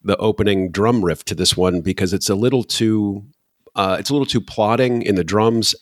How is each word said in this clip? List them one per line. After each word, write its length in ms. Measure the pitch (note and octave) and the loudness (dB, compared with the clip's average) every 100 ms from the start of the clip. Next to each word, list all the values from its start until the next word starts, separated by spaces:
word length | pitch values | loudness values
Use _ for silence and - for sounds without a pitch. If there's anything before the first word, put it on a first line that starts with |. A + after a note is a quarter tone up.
the 120 | G2+ G2 | -2 0
opening 520 | G#2+ G#2 G#2 G2 F#2 | 0 2 0 0 0
drum 340 | F#2 A2 A#2+ | 0 2 2
riff 200 | F2 D#2 - | 0 -2 -6
to 80 | |
this 220 | E2+ F#2 - | -2 0 2
one 240 | F#2 F2+ | 0 0
because 320 | F2+ F#2 F#2+ | -2 -2 -2
it's 160 | F#2 - | -2 -2
a 60 | |
little 280 | G2 B2 B2+ | 0 2 0
too, 640 | A2 - A2+ G#2+ G#2 G2+ G#2+ _ _ _ _ | -2 -2 0 2 0 -4 -10 _ _ _ _
uh, 220 | - F#2+ F#2 | -2 0 -2
it's 120 | G#2 | -2
a 20 | |
little 140 | C#3+ C3 | -2 0
too 140 | A#2+ | -2
plodding 640 | - - G#2+ A#2 B2+ A#2+ | -2 0 0 2 2 0
in 120 | G#2+ | 0
the 100 | F#2+ | 0
drums 500 | D#2+ G#2 A2+ A#2 G#2+ - | 0 2 2 2 0 -2